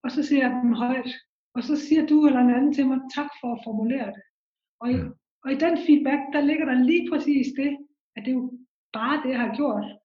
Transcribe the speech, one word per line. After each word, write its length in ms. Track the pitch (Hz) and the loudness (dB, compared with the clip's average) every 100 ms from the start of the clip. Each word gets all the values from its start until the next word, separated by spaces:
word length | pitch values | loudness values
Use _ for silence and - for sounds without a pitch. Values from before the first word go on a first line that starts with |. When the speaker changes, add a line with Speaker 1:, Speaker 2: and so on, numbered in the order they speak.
Speaker 1:
og 60 | 247 302 | -4 -4
så 40 | - | 0
siger 140 | 285 247 | 2 2
jeg 80 | 240 | 0
dem 100 | 240 233 | 0 0
højt. 280 | 247 254 240 - _ _ _ 247 | -2 -4 -6 -12 _ _ _ -10
Og 60 | - | -4
så 60 | 302 - | -4 2
siger 180 | 311 311 | 2 4
du 60 | 302 294 | 4 6
eller 140 | 254 | 6
en 120 | 247 240 | 4 4
anden 160 | 294 - | 2 2
til 80 | 262 | 0
mig, 100 | 262 - - | 0 -4 -8
"Tak 120 | 294 - | -8 -8
for 80 | 247 233 | -10 -8
at 60 | 233 | -8
formulere 400 | 220 220 269 208 190 | -4 -2 -2 -6 -10
det." 60 | - _ _ _ _ _ | -20 _ _ _ _ _
Og 40 | 240 | -4
i, 40 | 247 | -2
Speaker 2:
Ja. 80 | 156 - _ _ | -4 -12 _ _
Speaker 1:
og 60 | 262 | -6
i 60 | 285 330 | 0 0
den 100 | 339 320 | 0 4
feedback, 360 | 294 262 285 - 302 | 4 4 -2 -2 0
der 60 | 285 | 0
ligger 160 | 311 294 | 0 0
der 120 | 254 254 | 2 4
lige 140 | 339 339 | 2 2
præcis 360 | 311 - 277 247 - | -2 0 0 0 -2
det, 100 | 277 277 - _ _ - | -4 -4 -12 _ _ -12
at 60 | 208 | -4
det 60 | |
er 80 | 254 | -4
jo 40 | 254 - _ _ _ 220 | -4 -10 _ _ _ -6
bare 180 | 233 294 | -2 -2
det, 60 | 254 254 | -2 -2
jeg 60 | 226 | -4
har 100 | - | -2
gjort. 260 | 285 208 214 - | -2 -2 -6 -12